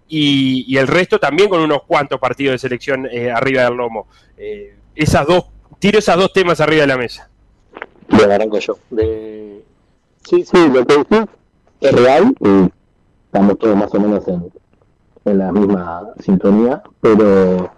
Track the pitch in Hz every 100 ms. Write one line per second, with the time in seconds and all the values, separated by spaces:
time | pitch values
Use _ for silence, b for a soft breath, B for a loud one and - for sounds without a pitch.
0 | _ 156 147 139 131 131 120 135 135 156
1 | 185 214 147 147 202 180 156 143 - 160
2 | 143 135 127 123 139 127 131 123 - 131
3 | 131 120 120 117 127 131 123 120 120 113
4 | - b b _ 104 104 101 _ _ -
5 | 151 170 147 180 - - _ - 202 208
6 | 202 175 190 190 180 151 151 156 139 131
7 | 117 - - _ _ _ _ - - _
8 | - 107 104 101 110 104 - 101 _ 113
9 | 110 110 110 107 107 101 _ _ _ _
10 | _ _ - 180 175 180 165 127 123 147
11 | 135 214 220 _ _ _ _ _ 135 131
12 | 123 143 220 - - 196 185 - _ _
13 | _ _ _ - 98 98 113 101 104 104
14 | 104 101 - - 87 - _ _ _ _
15 | _ _ - 98 92 90 98 98 87 85
16 | 104 - - 185 101 104 117 139 - _
17 | 120 107 104 98 92 92 90